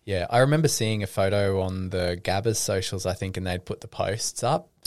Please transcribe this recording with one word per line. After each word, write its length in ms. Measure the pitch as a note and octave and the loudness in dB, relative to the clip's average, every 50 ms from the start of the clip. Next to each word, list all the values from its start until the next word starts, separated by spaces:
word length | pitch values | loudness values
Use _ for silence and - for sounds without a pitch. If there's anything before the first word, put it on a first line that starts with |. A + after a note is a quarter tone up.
| _ | _
Yeah, 220 | G#2 G2 F2+ F2 - | -4 -2 -2 -2 2
I 80 | A#2 A#2+ | 4 4
remember 280 | C3 C#3 D3 D#3+ D#3 C#3+ | 6 6 4 4 4 2
seeing 340 | - - A#2 A2 A2+ G#2+ G#2 | 2 2 0 0 0 0 -2
a 40 | - | -4
photo 520 | - - G2 F#2+ G2+ G2+ G2+ G2 G2 F#2+ F#2+ | 0 0 2 4 4 4 2 2 2 2 0
on 280 | F#2 F#2 F#2 F#2 F#2 | 0 -2 -4 -4 -4
the 300 | F#2+ F2+ F2+ F2 F2 F2 - | -2 -2 0 0 -2 -2 -2
Gabba's 360 | - F#2 G2 A2+ A2+ A2 - | -2 -2 0 2 0 0 0
socials, 460 | - - G2+ F#2+ F#2 - - F#2 - | 0 0 0 0 -2 -2 -4 -4 -2
I 80 | F2+ F2 | -2 -2
think, 220 | - G2 F#2+ F#2 | -2 -4 -6 -6
and 100 | F#2 F#2 | -4 -4
they'd 180 | F#2 F2+ F2 - | -4 -4 -4 -6
put 160 | - - - | -8 -10 -10
the 80 | - - | -10 -14
posts 540 | - - F#2+ F#2+ G2 A2+ - - - - - | -6 -4 -2 -2 -2 -2 -4 -6 -6 -2 0
up. 240 | A#2+ D3+ - - - _ _ _ | 0 0 0 -2 -6 _ _ _